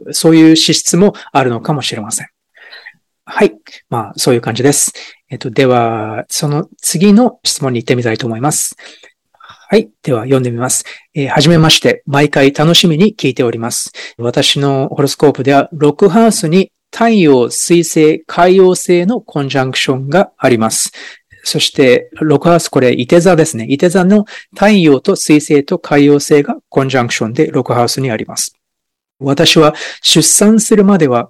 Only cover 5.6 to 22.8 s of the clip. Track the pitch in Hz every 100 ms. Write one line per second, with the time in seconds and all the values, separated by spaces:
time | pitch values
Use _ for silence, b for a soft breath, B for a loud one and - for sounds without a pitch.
5.6 | 131 123 113 113 110 110 - - 151 147
6.6 | - _ - 156 202 208 247 - - -
7.6 | 135 120 117 127 117 110 120 113 143 151
8.6 | - - B B B _ _ _ - -
9.6 | - 208 220 _ - 120 127 135 123 117
10.6 | 127 - B B B 151 135 156 143 165
11.6 | 160 - 123 - - 143 147 151 139 143
12.6 | 156 170 185 151 214 214 139 120 123 117
13.6 | 113 - - B B B 120 143 - 147
14.6 | 139 135 139 - 143 - 151 139 135 139
15.6 | - 151 147 147 202 196 226 208 160 180
16.6 | 190 _ _ - 233 214 156 131 120 -
17.6 | - 170 165 165 156 160 - - 180 190
18.6 | 185 180 - 175 175 240 - 151 135 139
19.6 | 131 123 - 131 135 170 196 _ 131 117
20.6 | 110 - - B B B _ _ - 156
21.6 | - - 131 123 - - 156 139 170 170
22.6 | - 139